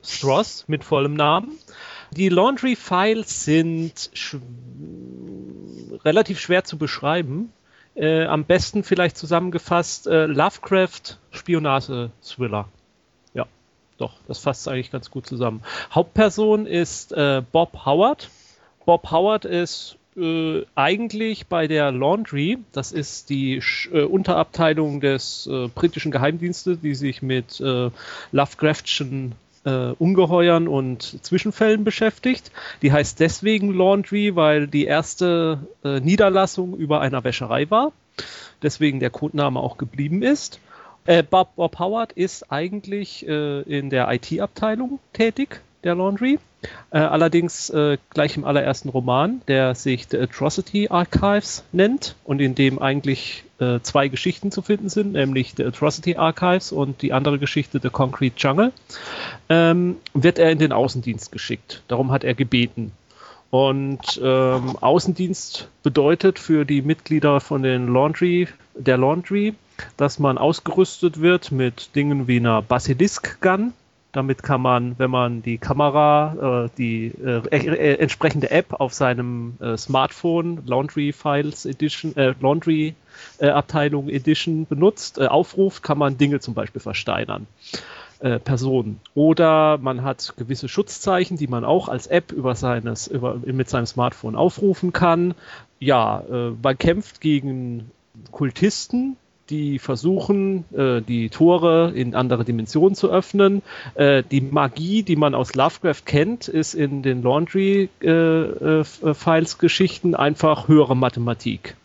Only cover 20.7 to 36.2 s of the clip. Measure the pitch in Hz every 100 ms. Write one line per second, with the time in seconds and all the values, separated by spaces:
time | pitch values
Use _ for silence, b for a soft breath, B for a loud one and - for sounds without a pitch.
20.7 | - 139 202 233 208 220 214 - 175 160
21.7 | 156 143 127 139 202 220 143 156 254 220
22.7 | - 131 - 143 - - 139 135 131 -
23.7 | - - 160 147 190 185 170 160 - 165
24.7 | 156 156 143 139 135 - - - 135 123
25.7 | - 175 - 160 135 139 165 175 175 -
26.7 | 170 156 135 139 131 131 131 123 - 135
27.7 | 123 123 B B B B 139 139 - 151
28.7 | 151 - - 135 135 131 117 _ _ -
29.7 | 131 123 127 170 190 175 175 175 165 170
30.7 | 139 131 123 - - - 180 214 - 220
31.7 | 214 214 - 220 - 254 262 - B B
32.7 | B 143 147 143 - 160 - 202 220 202
33.7 | 185 185 202 190 202 208 175 156 151 147
34.7 | 147 143 147 156 - 180 170 160 151 160
35.7 | - 143 139 139 202